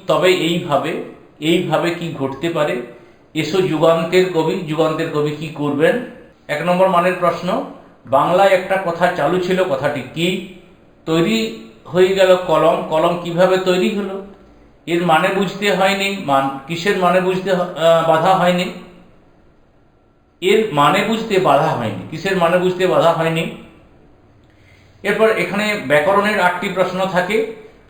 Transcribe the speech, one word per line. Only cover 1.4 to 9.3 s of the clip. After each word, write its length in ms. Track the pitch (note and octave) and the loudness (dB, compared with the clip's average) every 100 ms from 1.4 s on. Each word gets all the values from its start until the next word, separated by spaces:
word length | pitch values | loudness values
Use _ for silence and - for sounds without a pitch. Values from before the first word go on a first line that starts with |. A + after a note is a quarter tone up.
| D#3 F#3 - G#3 E3+ | 0 0 0 -2 -2
কি 200 | E3+ E3 C3+ | -4 -6 -6
ঘটতে 300 | C3+ - E3+ | -8 -6 -4
পারে? 320 | E3 D#3 F#3+ - - - _ _ | -2 -2 -4 -10 -16 -20 _ _
এসো 280 | D#3 D#3 F#3+ | -6 -2 0
যুগান্তের 720 | D3+ D#3 D#3+ E3 - F#3 F3+ | 0 2 2 2 2 2 2
কবি।" 260 | D#3+ D#3 F#3+ | 0 -2 -2
যুগান্তের 500 | D3+ D3+ D#3 D#3 D#3+ | -4 -2 0 -2 -4
কবি 180 | D3+ D3+ | -2 -2
কি 160 | D3 - | -4 -8
করবেন? 580 | C#3+ D3 C#3+ E3 A#3+ - - - _ - | -6 -4 0 0 0 -6 -14 -20 _ -8
এক 140 | D3 F3 | -4 0
নম্বর 220 | F3+ F#3+ | 2 2
মানের 260 | F3 F3+ F3+ | 2 0 0
প্রশ্ন, 440 | F3 E3 F3+ B3 C#4+ - - _ A#2 | -2 -2 -4 -4 -6 -14 -20 _ -2
বাংলায় 440 | C3+ D#3+ F#3 G3 | 0 2 4 4
একটা 280 | F#3 F#3 F#3+ F3 | 4 0 -4 -4
কথা 260 | E3 F3 F3 | -2 0 0
চালু 240 | D3 | 0